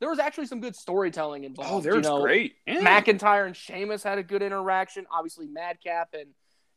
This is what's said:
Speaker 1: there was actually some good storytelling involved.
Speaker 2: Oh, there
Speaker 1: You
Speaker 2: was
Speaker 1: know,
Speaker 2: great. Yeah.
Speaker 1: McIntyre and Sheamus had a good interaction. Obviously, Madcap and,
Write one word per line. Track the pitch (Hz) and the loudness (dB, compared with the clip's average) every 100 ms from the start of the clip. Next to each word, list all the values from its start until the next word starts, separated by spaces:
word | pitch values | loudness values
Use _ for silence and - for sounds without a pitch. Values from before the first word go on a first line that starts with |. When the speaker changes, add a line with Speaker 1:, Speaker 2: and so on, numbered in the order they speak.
Speaker 1:
there | 285 | -4
was | 302 | 0
actually | 294 311 269 | -2 -2 -8
some | 247 | -8
good | 247 190 | -10 -10
storytelling | - 185 190 165 151 143 139 | -2 0 0 -2 -6 -6 -12
involved. | 131 139 | -10 -4
Speaker 2:
Oh, | 190 | -2
there | 156 | 2
Speaker 1:
You | 214 | 2
Speaker 2:
was | 151 | 4
Speaker 1:
know, | 143 | 2
Speaker 2:
great. | 131 185 220 _ - | 4 4 2 _ -6
Yeah. | 294 | 2
Speaker 1:
McIntyre | 269 202 208 202 208 202 196 | 6 6 6 4 4 2 2
and | 175 | -6
Sheamus | - 185 202 214 | -12 -8 -6 -4
had | 208 202 | -4 -4
a | |
good | 180 196 | -2 -4
interaction. | 196 196 190 190 190 196 185 | -2 -2 0 0 -2 -8 -6
Obviously, | 165 165 170 151 | -6 -6 -12 -14
Madcap | 151 175 165 175 170 170 | -10 -10 -8 -6 -4 -4
and, | 156 143 _ _ _ _ | -10 -16 _ _ _ _